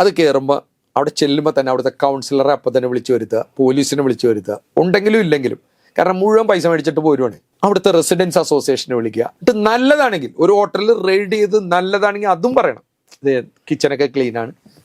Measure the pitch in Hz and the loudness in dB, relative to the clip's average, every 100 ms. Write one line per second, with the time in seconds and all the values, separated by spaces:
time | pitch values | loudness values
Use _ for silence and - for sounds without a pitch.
0 | 196 175 156 139 135 143 _ _ _ - | 0 2 2 2 0 -4 _ _ _ -4
1 | 147 - 147 147 151 143 131 127 127 - | -2 -2 0 0 0 -2 -2 -2 -4 -2
2 | 139 135 127 139 135 139 127 127 123 123 | -2 -2 -4 0 0 0 0 -2 -2 -4
3 | - 120 110 110 - - 131 139 139 143 | -2 -2 -2 -6 -6 0 0 2 0 0
4 | 135 113 120 104 98 104 _ - 175 196 | 0 0 0 0 -4 -10 _ -2 2 2
5 | 208 226 180 147 123 - _ _ _ - | 2 2 2 0 -2 -6 _ _ _ -2
6 | 175 185 202 220 220 185 165 165 147 151 | 0 0 2 2 2 0 2 0 -2 0
7 | 156 135 123 - _ - 196 190 196 175 | 0 0 0 -6 _ -2 0 2 2 2
8 | 156 180 180 180 156 147 131 131 - 123 | 2 0 0 0 0 -2 0 -4 -2 -4
9 | 113 104 117 - 175 214 214 240 262 302 | -4 -4 -6 -2 0 2 0 2 2 2
10 | 262 185 123 - 175 202 202 190 214 220 | 2 -2 -6 0 2 2 2 -2 0 0
11 | 185 190 202 214 208 214 185 175 185 202 | 2 0 0 -2 0 0 0 -2 0 0
12 | 208 202 208 175 226 254 175 113 _ _ | -2 -2 -2 -2 0 0 0 -4 _ _
13 | _ - 139 131 - _ - 151 143 135 | _ -6 -2 -2 -4 _ -8 -4 -2 -2
14 | 139 135 123 117 117 - _ _ | -2 -2 -4 -4 -10 -14 _ _